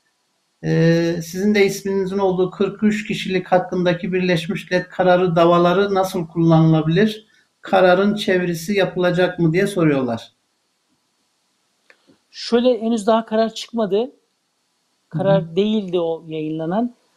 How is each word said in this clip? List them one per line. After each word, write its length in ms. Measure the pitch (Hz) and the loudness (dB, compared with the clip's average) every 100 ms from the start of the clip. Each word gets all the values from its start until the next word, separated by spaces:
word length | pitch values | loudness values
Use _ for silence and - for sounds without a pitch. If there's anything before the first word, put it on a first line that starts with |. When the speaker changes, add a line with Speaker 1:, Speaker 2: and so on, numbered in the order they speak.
| _ _ _ _ _ _ | _ _ _ _ _ _
Speaker 1:
E, 520 | 160 160 165 165 170 175 | -2 2 4 2 0 -4
sizin 320 | 165 185 202 208 | -8 -4 0 2
de 100 | 196 | 2
isminizin 520 | 196 190 196 185 196 | 0 -4 -4 -2 -2
olduğu 340 | 190 180 185 | 0 0 -2
kırk 320 | - 202 - | -2 -4 -2
üç 240 | 214 208 - | -2 -2 -4
kişilik 400 | 208 - 185 175 | -8 -4 -4 0
hakkındaki 640 | 180 180 185 175 170 180 | 0 0 -2 -2 -2 -2
Birleşmiş 580 | 180 180 175 165 190 - | -2 0 0 -2 -8 -4
Millet 180 | 180 175 | -4 -4
kararı 460 | - 185 180 185 170 | -2 2 4 2 2
davaları 580 | 170 175 175 180 202 | 4 4 4 2 0
nasıl 340 | 196 185 185 165 | 0 -2 -4 -6
kullanılabilir? 1000 | 170 165 160 160 160 156 165 214 214 - _ _ _ | 0 4 4 4 4 2 2 0 -2 -14 _ _ _
Kararın 540 | - 196 185 180 202 - | -2 2 4 4 2 -2
çevirisi 580 | - 185 180 170 - | -2 -2 -2 -4 -4
yapılacak 640 | 202 175 180 180 170 180 - | -2 -2 0 0 2 0 0
mı 140 | 170 | 0
diye 140 | 165 196 | 0 -2
soruyorlar. 640 | 170 160 139 123 113 - _ _ _ _ _ _ _ _ _ _ _ _ _ _ _ _ _ _ _ _ | 0 0 0 -2 -6 -10 _ _ _ _ _ _ _ _ _ _ _ _ _ _ _ _ _ _ _ _
Speaker 2:
Şöyle, 500 | - - 233 247 233 | -18 -2 0 2 0
henüz 260 | 226 233 196 | -2 -2 0
daha 180 | 220 220 | 0 0
karar 280 | 220 226 | -2 -2
çıkmadı. 580 | 220 - 226 214 196 254 - _ _ _ _ _ _ _ _ _ | -4 -10 -6 -2 -2 -4 -8 _ _ _ _ _ _ _ _ _
Karar 340 | 156 185 196 | -4 0 0
Speaker 1:
Hı 80 | 165 | 0
hı. 40 | 165 | -2
Speaker 2:
değildi 440 | 208 214 190 175 | 0 -2 -2 -4
o 240 | 170 165 165 | -4 -6 -8
yayınlanan. 680 | 160 156 156 160 190 240 - _ | -8 -6 -6 -4 -2 -4 -8 _